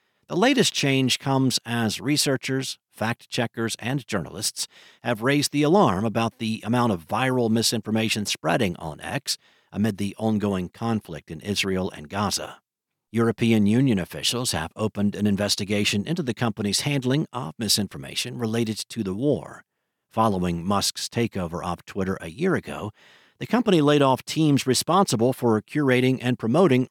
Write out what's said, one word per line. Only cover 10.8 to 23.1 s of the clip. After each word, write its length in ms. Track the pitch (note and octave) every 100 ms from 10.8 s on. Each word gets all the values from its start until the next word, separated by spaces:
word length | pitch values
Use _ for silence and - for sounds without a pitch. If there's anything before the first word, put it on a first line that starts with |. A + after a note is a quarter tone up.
| A#2 A2 - D2+ -
in 120 | D#2+
Israel 500 | G#2 G2 G2 F#2 F2+
and 160 | - D2+
Gaza. 520 | G2 G2+ - D2+ - _ _ _ _ _
European 520 | A2+ A#2 G#2+ A#2 A2+ G2+
Union 320 | A#2 C#3 G2+
officials 540 | E2 D2 - A#2+ B2+
have 180 | E2 D#2+ -
opened 380 | G#2+ G#2 G#2 F#2
an 120 | G#2
investigation 800 | G2 G2+ - G2 G#2 G2+ G#2 F#2+
into 160 | F3
the 100 | B2+
company's 480 | G#2+ A#2 - G#2 F#2+
handling 460 | D3 C#3+ B2 C#3 -
of 200 | B2 D3+ -
misinformation 800 | A3 - G3 - - - B2 B2+
related 400 | A2+ A2+ A2 G#2+ -
to 160 | -
the 100 | G2
war. 520 | G2 C#3+ A2 - - - _ _ _ _
Following 560 | A2+ A2 F#2+ F2+ E2+ E2+
Musk's 440 | G2+ - - -
takeover 520 | - A#2 G2 E2+ E2
of 220 | E2+ F2
Twitter 340 | - - F#2+ F#2+
a 80 | E2+
year 260 | F#2 F#3 C3
ago, 360 | - C#2+ G2+ - -